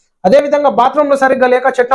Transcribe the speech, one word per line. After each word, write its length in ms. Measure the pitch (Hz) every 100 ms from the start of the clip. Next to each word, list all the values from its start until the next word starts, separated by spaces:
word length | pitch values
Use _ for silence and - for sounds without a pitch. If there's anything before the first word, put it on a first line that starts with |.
| _ _ 185
అదేవిధంగా 440 | 269 285 294 294 214
బాత్రూంలు 380 | 247 285 285 277
సరిగ్గా 240 | 269 262 247
లేక 140 | 247 262 262
చెట్ల 160 | 240